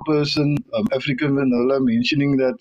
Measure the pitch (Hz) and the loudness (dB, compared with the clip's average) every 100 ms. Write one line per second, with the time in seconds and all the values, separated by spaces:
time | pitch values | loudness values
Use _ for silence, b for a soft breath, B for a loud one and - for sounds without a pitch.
0 | 156 151 143 151 147 143 - 113 104 135 | -2 0 0 0 0 -2 -4 -4 -2 -2
1 | 147 127 147 139 135 120 127 139 127 113 | -2 -2 0 0 2 2 2 2 2 0
2 | 123 147 143 135 131 117 | 0 0 2 2 0 0